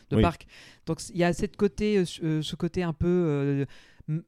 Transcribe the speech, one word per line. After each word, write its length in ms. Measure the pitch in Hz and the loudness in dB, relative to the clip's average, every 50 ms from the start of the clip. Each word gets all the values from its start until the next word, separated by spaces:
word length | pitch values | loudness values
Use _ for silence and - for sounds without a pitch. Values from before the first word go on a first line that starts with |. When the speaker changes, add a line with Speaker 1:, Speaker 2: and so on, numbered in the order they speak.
| _ - | _ -2
Speaker 1:
de 80 | - | 2
Speaker 2:
Oui. 60 | 110 | 4
Speaker 1:
parc. 240 | 107 170 - - - - - - - - - _ - | 4 4 2 -2 -16 -20 -20 -20 -20 -20 -20 _ -6
Donc 140 | - 160 - | -6 -6 -6
c-, 120 | - - - | -6 -8 -2
il 60 | 170 | 0
y 40 | 170 | 2
a 100 | 175 170 | 2 2
cette 240 | - 208 196 - - | 0 -4 -6 -2 0
côté, 400 | 208 196 - - 208 214 208 196 | 0 0 0 0 0 2 2 2
euh, 60 | 175 | 0
ce, 180 | - - - 170 | 0 -4 -6 -2
euh, 160 | 160 156 156 | -2 -2 -2
ce 140 | 151 - 170 | -2 -4 -6
côté 260 | - 175 165 - 185 | -4 -4 -4 -2 -2
un 120 | 180 165 151 | -4 -4 -2
peu, 120 | - 165 | -2 0
euh, 580 | 175 180 180 175 156 143 143 139 143 139 139 139 - - - - - _ _ - - | 2 2 2 2 2 0 0 0 0 0 0 -2 -4 -6 -20 -20 -20 _ _ -8 -6
m-, 140 | 156 165 - | -6 -6 -4